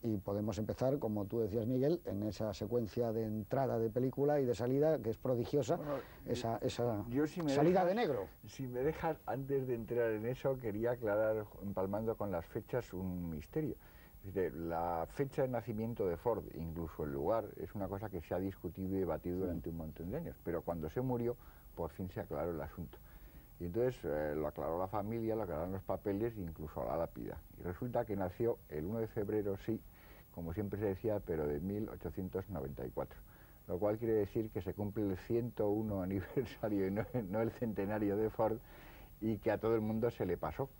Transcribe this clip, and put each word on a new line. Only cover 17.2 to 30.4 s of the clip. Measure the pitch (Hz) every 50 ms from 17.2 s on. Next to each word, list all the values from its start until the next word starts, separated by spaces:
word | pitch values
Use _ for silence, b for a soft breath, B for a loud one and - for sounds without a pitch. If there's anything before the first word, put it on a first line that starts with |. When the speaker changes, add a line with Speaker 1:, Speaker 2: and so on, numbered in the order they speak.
| 71 87 110 113 104 101 -
Speaker 2:
es | - - 92 -
una | 104 98 90
cosa | 98 98 110 107
que | - 87
se | 78 - 98
ha | 90
discutido | 95 98 95 - - 90 80 - 95 92 95 98
y |
debatido | 95 85 78 76 - 87 87 90
Speaker 1:
Sí. | 95
Speaker 2:
durante | 90 85 85 - 87
un | 82 82
montón | 80 78 73 - 82 87
de | 107 151
años, | 170 82 71 - -
pero | - 85 85 -
cuando | - 85 85 78 -
se | - 123
murió, | 127 131 127 120 120 117 120 - B B B B B B -
por | - 85 80
fin | - - 98 90
se | - 110
aclaró | 95 - 80 71 76 87
el | 85 76
asunto. | 71 73 - - 82 - - - B B B B B B B B B B B -
Y | 87 87
entonces, | 87 110 120 131 127 - -
eh, | 82 71 76 76 76 73
lo | 76 76 73
aclaró | - - 71 76 82 87
la | 92 95
familia, | 104 107 98 104 113 117 113 110 110
lo | 113 110
aclararon | 90 82 76 80 92
los | 95 95 -
papeles, | - 98 92 - 107 98 98 113 120 113 107
incluso | 92 82 78 78 78 73 - 78 65
la | 58 67 82
lápida. | 82 78 - 62 58 50 - - - - - -
Y | -
resulta | 87 90 - 127 123 117 123 120
que | 107 104 95
nació | 95 90 90 - 120 117 117 - - -
el | - 76 76
uno | 90 110 117
de | 113 107
febrero, | - 117 107 98 104 107 101 101 98
sí, | 95 - - 113 110 - - B B B B B B B B -
como | -